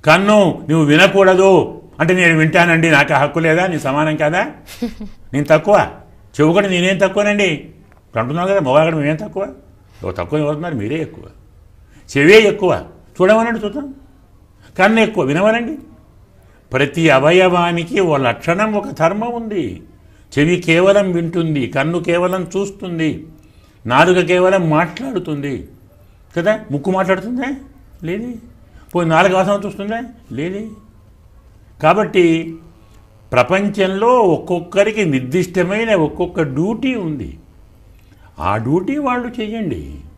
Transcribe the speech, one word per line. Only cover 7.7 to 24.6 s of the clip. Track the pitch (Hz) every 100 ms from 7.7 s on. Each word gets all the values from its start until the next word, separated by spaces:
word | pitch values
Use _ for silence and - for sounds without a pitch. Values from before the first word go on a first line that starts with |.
| - - - _
అంటున్నావు | 113 120 160 185
కదా, | 196 135
మగవాడు | 143 160 160
మేమేం | 143 156
తక్కువ? | 208 196 208 - - _ _ -
ఓ | 92 90
తక్కువ | 87 151
ఎవరున్నారు? | 147 151 170 135
మీరే | 101 156 156
ఎక్కువ. | - - - _ - _ - - - -
చెవే | 135 151 220 208
ఎక్కువ, | - 185 104 - - - -
చూడమనండి | 185 220 226 226
చూద్దాం. | 208 254 285 269 - _ _ _ _ _ - -
కన్ను | 196 226 214
ఎక్కువ, | 185 135
వినమనండి. | 151 208 226 233 311 - - _ _ _ _ _ _ _
ప్రతి | 131 143 165 160 131
అవయవానికి | 147 180 185 175 175 170 170 220 180
ఓ | 143 127
లక్షణం, | 113 - 175 220 208
ఒక | - 135
ధర్మం | 165 202 240 240
ఉంది. | 226 202 120 82 - - _ _ _
చెవి | - 151 180 175
కేవలం | 165 190 202 190 170
వింటుంది, | 165 175 165 147 117 135
కన్ను | 147 170 170
కేవలం | 170 180 190 175
చూస్తుంది, | 190 202 - 185 165 160 - - - _ _ _ _
నాలుక | 110 127 175 180 165
కేవలం | 180 185 190